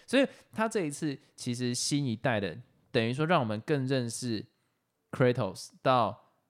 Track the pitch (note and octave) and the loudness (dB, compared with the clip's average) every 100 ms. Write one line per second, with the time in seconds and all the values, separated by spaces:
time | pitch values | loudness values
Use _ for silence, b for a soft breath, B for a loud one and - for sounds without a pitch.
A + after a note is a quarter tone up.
0 | B C4 C4+ B B - A3 G#3+ D#3 C#3+ | B 2 2 B B -4 -2 -2 -4 -4
1 | D#3 C3+ b b B2 A#2+ B2 B2 - C#3+ | -6 -6 b b -6 -4 -2 -2 -2 0
2 | C#3 A2 C#3 A2 G2 F#2+ - _ _ A#2+ | 0 -2 0 0 -2 -6 -16 _ _ 0
3 | A2+ C3 D#3 F3 A2+ G#2+ - D3 C3 C3+ | 2 0 2 2 2 -2 -2 0 0 0
4 | A#2 - B2 A2 - _ _ _ _ _ | -2 -4 -4 -4 -6 _ _ _ _ _
5 | _ - B2+ B2 G2 F2+ - - C3+ B2+ | _ 2 2 2 -2 -6 -14 -4 2 4
6 | G#2 - _ _ | 2 -4 _ _